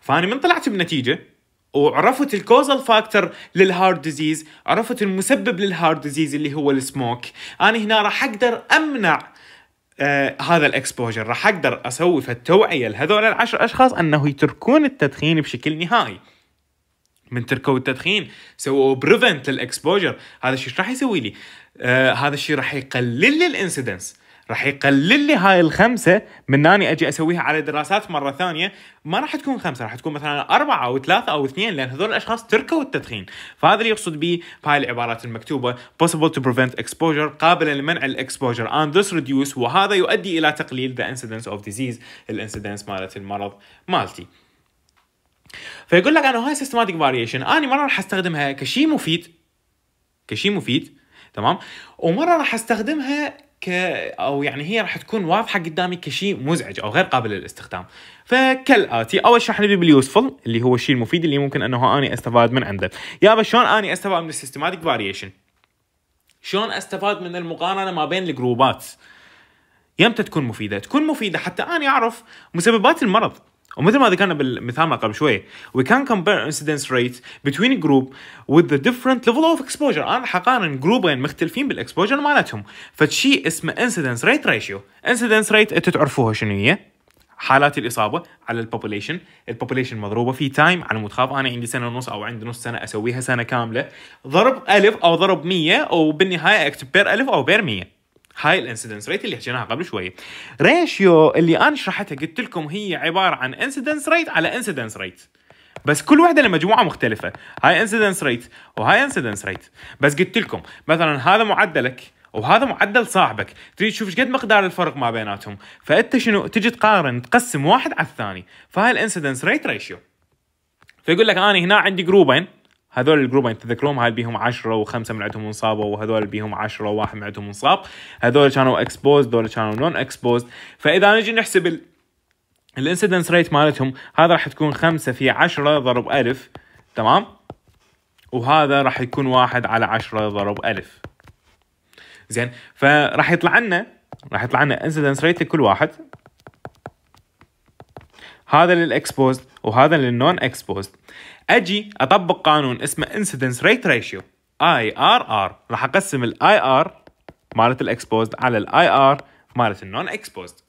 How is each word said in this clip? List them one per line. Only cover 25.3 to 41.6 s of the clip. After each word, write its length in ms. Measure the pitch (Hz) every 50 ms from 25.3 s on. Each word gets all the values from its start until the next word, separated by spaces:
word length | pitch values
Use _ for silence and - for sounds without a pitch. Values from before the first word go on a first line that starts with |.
| 302
هاي 240 | 208 175 196 190 180
الخمسة 600 | 175 160 139 - 190 233 247 214 - 156 180 - - - - - _ -
من 180 | 135 139 147
اني 260 | 160 190 202 190 127
اجي 180 | 160 156 160 135
اسويها 320 | - - 160 160 175 175
على 200 | 135 131 151 156
دراسات 500 | 156 151 143 147 151 143 190 214 208 208
مرة 200 | 170 147 139 139
ثانية، 420 | 139 139 180 180 165 151 175 196 196 - - - _ _ _
ما 140 | 151 170 214
راح 160 | 285 294 -
تكون 240 | 285 - 277 262 220
خمسة، 260 | - 180 139 120 135
راح 100 | 107 -
تكون 180 | - - 160 151
مثلًا 420 | 147 143 151 143 143 - - 170
أربعة 300 | 240 294 294 254 147 127
أو 140 | 123 127 135
ثلاثة 320 | 131 151 175 208 - -
أو 140 | 160 147 139
اثنين، 280 | 135 135 - 202 233 190
لأن 160 | 139 131 120
هذول 200 | 127 139 185 220
الأشخاص 380 | 220 - - - 220 226 - _
تركوا 340 | - 233 269 - 330 320
التدخين. 440 | 277 277 - - - - 117 104 92 - - - - - - _
فهذا 220 | - 160 202 -
اللي 100 | 220 226
يقصد 300 | 214 214 - 180 160 147
به 200 | 151 175 175 170 170 - - - -
بهاي 140 | 151 147 143
العبارات 480 | 135 120 123 120 120 117 117 113 -
المكتوبة، 480 | 120 113 113 - - 156 135 117 120 120
possible 560 | 120 - - _ _ 165 170 165 160 151 165
to 120 | 156 147
prevent 420 | 127 135 123 127 131 127 - - 117
exposure، 460 | - - _ 160 165 156 147 151 151 143 -
قابلة 340 | 156 165 175 170 165 151 143
لمنع 320 | 139 135 151 170 151 131
الاكسبوجر 600 | 135 131 - 135 131 - - 139 123 120 110 113 110
and 280 | - 147 156 151 143
thus 120 | 190 208 202
reduce، 500 | 175 165 139 123 139 135 139 139 - 131
وهذا 360 | 120 117 127 185 196 202 208
يؤدي 440 | 190 180 - 208 214 180 196 170 160
إلى 120 | 156 151
تقليل 440 | 151 - 151 - 131 127 127 131 127 123
the 180 | 104 80 123 120
incidence 340 | - 113 113 110 - 98
of 60 | 101 104